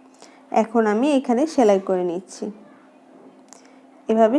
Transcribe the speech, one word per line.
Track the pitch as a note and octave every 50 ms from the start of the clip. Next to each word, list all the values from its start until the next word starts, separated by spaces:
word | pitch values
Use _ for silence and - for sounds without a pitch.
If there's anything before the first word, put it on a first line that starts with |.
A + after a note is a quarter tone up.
| _ - - _ - - - - - - - A3+ A3
এখন | A3 A3 A#3+ A3 G#3+ G#3
আমি | G#3+ B3+ D4+ D4 C4
এখানে | C4+ C4 A#3+ A#3 D4 D#4 -
সেলাই | - A#3+ G#3 G3+ F#3+ F#3+ -
করে | F#3+ F3+ F3+ F3+
নিচ্ছি, | E3 F3+ - - - - G#3+ G#3+ G#3 - - - - - - _ _ _ _ _ - - - - - - - _ - - - - - - _ - - - - -
এভাবে | A3 A3 A3+ A3 A#3